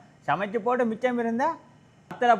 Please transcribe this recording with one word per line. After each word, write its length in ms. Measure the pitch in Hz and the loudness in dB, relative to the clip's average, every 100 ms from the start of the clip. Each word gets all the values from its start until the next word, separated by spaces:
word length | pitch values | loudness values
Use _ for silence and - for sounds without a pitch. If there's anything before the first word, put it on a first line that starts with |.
| - - - | -16 -8 -2
சமைச்சு 320 | 147 202 220 | -2 -2 -2
போட்டு 220 | 214 247 240 | 0 0 0
மிச்சம் 280 | 220 247 240 | 0 -2 -2
இருந்தா 240 | 226 226 294 320 - - - _ - | -2 0 -2 -4 -12 -20 -20 _ -18
வத்தலை 260 | - 240 220 | 0 2 4